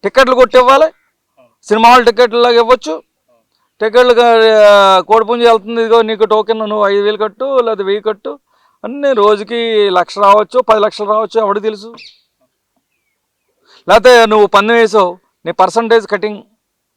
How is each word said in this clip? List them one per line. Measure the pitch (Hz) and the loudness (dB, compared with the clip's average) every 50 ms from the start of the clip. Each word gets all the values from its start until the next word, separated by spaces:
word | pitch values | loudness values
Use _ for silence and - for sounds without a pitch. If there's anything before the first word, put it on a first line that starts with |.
| - | -8
టికెట్లు | 196 _ 262 269 247 254 | -2 _ 0 0 0 2
కొట్టి | 240 254 - - 254 | 2 2 2 4 2
ఇవ్వాలి, | 247 247 269 277 311 320 _ _ _ _ _ _ _ _ _ _ _ _ _ _ | 4 4 2 2 2 -2 _ _ _ _ _ _ _ _ _ _ _ _ _ _
సినిమా | _ - 208 226 226 233 | _ -4 -2 2 4 4
హాల్ | 247 254 233 | 4 6 4
టికెట్లలాగా | 240 214 220 247 233 220 240 240 247 240 | 2 2 2 -2 0 0 0 0 2 2
ఇవ్వచ్చు. | 233 233 226 254 254 - 302 320 311 _ _ _ _ _ _ _ _ _ _ _ _ _ _ _ _ | 0 2 2 0 -2 -2 -12 -12 -12 _ _ _ _ _ _ _ _ _ _ _ _ _ _ _ _
టికెట్లు | 208 220 208 247 247 247 | -6 -2 0 0 2 2
గా-, | 240 226 240 240 226 226 220 220 220 214 208 | 2 2 2 2 2 2 2 2 4 4 4
ఆ, | 208 202 202 196 196 190 185 | 4 4 4 4 4 2 0
కోడిపుంజి | 165 - 214 226 220 202 240 233 240 | 0 0 0 0 0 -2 -4 0 2
వెళ్తుంది, | 233 233 220 190 214 233 233 | 2 0 0 -2 -8 -6 -6
ఇదిగో | 226 220 226 233 | -2 0 0 0
నీకు | 226 220 220 190 220 | 0 -2 -2 -4 -2
టోకెన్, | 190 214 214 214 214 226 220 | -2 0 -2 -2 -4 -6 -6
నువ్వు | 220 208 214 214 208 | -6 -6 -4 -2 -2
ఐదు | 196 202 202 | -2 -2 -2
వేలు | 202 208 214 | -2 -4 -4
కట్టు, | 196 214 214 208 _ 254 277 269 254 | -4 -8 -8 -8 _ -8 -4 -2 -2
లేదా | 240 226 220 190 196 | -2 -2 -6 -6 -4
వెయ్యి | 190 202 214 | -6 -6 -4
కట్టు, | 202 220 214 208 _ 269 285 285 _ _ _ _ _ _ _ _ - | -6 -8 -8 _ _ -16 -16 _ _ _ _ _ _ _ _ _ -16
అన్నీ | 214 254 285 285 277 | -14 -10 -6 -4 -2
రోజుకి | 269 214 202 214 214 202 214 190 233 233 233 226 220 214 208 202 | 0 0 0 0 0 -2 -4 -10 -8 -6 -6 -4 -2 -2 -2 0
లక్ష | 185 180 175 - - 202 | 0 -2 -4 -4 -4 0
రావచ్చు, | 208 196 202 214 208 _ - 254 | 0 2 2 0 -2 _ -4 -4
పది | 247 - 220 214 | 0 0 0 0
లక్షలు | 202 214 - - 208 | 0 -4 -4 -8 -6
రావచ్చు, | 202 214 214 220 202 - 226 | -4 -4 -4 -4 -4 -4 -4
ఎవడు | 220 196 202 208 | -2 -2 -4 -4
తెలుసు? | 202 220 214 196 202 233 233 233 - - _ _ _ _ _ _ _ _ _ _ _ _ _ _ _ _ _ _ _ _ _ _ _ _ _ _ _ _ _ _ _ _ _ _ _ - | -6 -8 -8 -8 -18 -20 -20 -20 -20 -20 _ _ _ _ _ _ _ _ _ _ _ _ _ _ _ _ _ _ _ _ _ _ _ _ _ _ _ _ _ _ _ _ _ _ _ 2
లేకపోతే | 190 220 196 254 247 233 226 | 2 4 6 6 4 4 4
నువ్వు | 214 220 214 208 | 2 2 0 0
పందెం | 196 - 196 202 220 233 | 2 2 0 0 2 0
వేసావు, | 233 226 214 190 214 190 180 175 185 _ _ _ _ _ | 0 0 2 0 0 0 -2 -4 _ _ _ _ _ _
నీ | 160 | -10
పర్సంటేజ్ | 170 - - 190 - 233 233 220 226 226 196 - | -2 -2 -2 0 0 -4 -2 0 0 0 0 -4
కటింగ్, | 208 196 208 214 208 196 - _ _ _ _ _ _ _ _ _ _ | -8 -6 -6 -10 -10 -12 -18 _ _ _ _ _ _ _ _ _ _